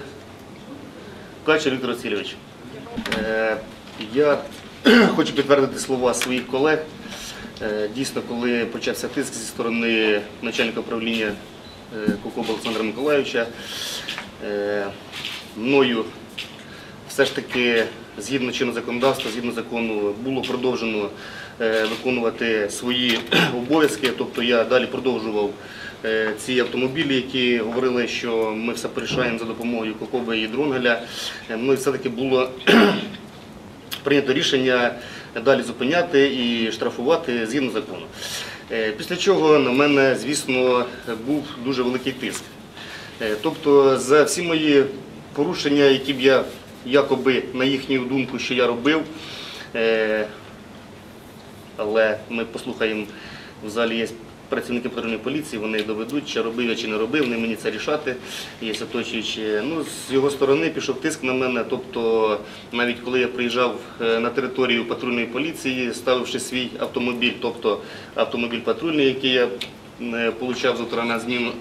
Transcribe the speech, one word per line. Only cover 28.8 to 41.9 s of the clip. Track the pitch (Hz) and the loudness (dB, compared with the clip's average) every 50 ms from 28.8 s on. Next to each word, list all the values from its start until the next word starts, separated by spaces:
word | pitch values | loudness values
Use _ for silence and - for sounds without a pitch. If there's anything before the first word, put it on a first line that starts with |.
| - - | -6 -6
порішаємо | - 131 120 - - 131 123 120 113 113 | -6 -4 -4 -2 -2 0 0 0 -2 -2
за | 117 | -4
допомогою | 113 107 110 117 120 120 113 110 110 107 | -6 -6 -4 -4 -2 -2 -2 -2 -4 -6
Кокоби | - 113 107 - 123 117 113 113 110 | -6 -6 -4 -4 -2 -2 0 -2 -2
і | 110 | -2
Дронгеля. | 110 113 135 151 147 131 127 120 120 117 113 - - - - - - - - - - | -2 -2 -2 0 0 0 2 4 2 2 2 -2 -6 -10 -8 -8 -8 -10 -10 -8 -8
Е, | 117 | -6
мною | 110 123 135 135 127 | -2 2 2 2 4
все-таки | - 143 131 123 - 127 | 2 0 0 0 -2 -4
було | 113 117 135 131 131 127 127 127 - - - | -2 -2 0 2 4 4 2 0 -2 0 4
<clears throat> | - 226 233 202 202 - - - - - - - - - - - - - - - - - - - - - - - | 6 8 8 8 8 4 2 -2 -6 -10 -14 -16 -16 -18 -18 -18 -18 -18 -18 -18 -18 -18 -18 -14 -12 -12 -6 0
прийнято | 139 143 143 131 131 - | 2 2 4 4 2 2
рішення | 160 165 - 143 131 131 131 127 123 120 117 117 - - - - - - - - 120 113 | 2 2 2 2 2 4 4 4 4 4 2 0 -4 -10 -14 -14 -14 -14 -10 -8 0 4
далі | 135 131 123 117 | 4 4 4 2
зупиняти | 117 113 - 120 131 165 175 156 - 143 139 139 139 139 | -2 -4 -2 0 2 2 2 2 4 6 6 6 6 4
і | 127 120 120 117 117 113 110 110 | 0 0 0 0 0 0 -2 -2
штрафувати | - 123 120 107 113 120 139 165 165 - 131 120 117 113 | -2 -4 -4 -2 -2 2 2 2 2 2 -2 -2 -2 -2
згідно | 110 127 147 131 120 | 0 0 0 0 0
закону. | 104 107 - - 92 85 85 82 - - - - - - - - - - - - 117 | -2 -4 -6 -6 -10 -12 -12 -14 -14 -12 -10 -8 -8 -8 -8 -10 -12 -14 -10 -6 -2
Е, | 113 110 110 107 | -2 0 -2 -2
після | 107 - - 180 | -4 -6 -6 -4
чого | 175 - 196 185 160 156 156 151 143 | 0 4 4 4 6 8 8 8 8
на | 131 123 | 8 6
мене, | 123 135 147 147 143 139 135 135 123 | 6 6 6 6 6 6 6 6 4
звісно, | 104 110 135 147 139 - 131 127 127 127 127 123 123 117 - - - - 120 113 110 117 | 2 0 -2 -2 -2 0 0 2 4 4 4 4 4 2 0 -6 -10 -8 -8 -8 -6 -2
був | 131 151 147 - - - 123 117 | -2 -2 -2 -2 -6 -10 -6 -4
дуже | 135 139 123 123 | -2 0 2 2
великий | 123 | 2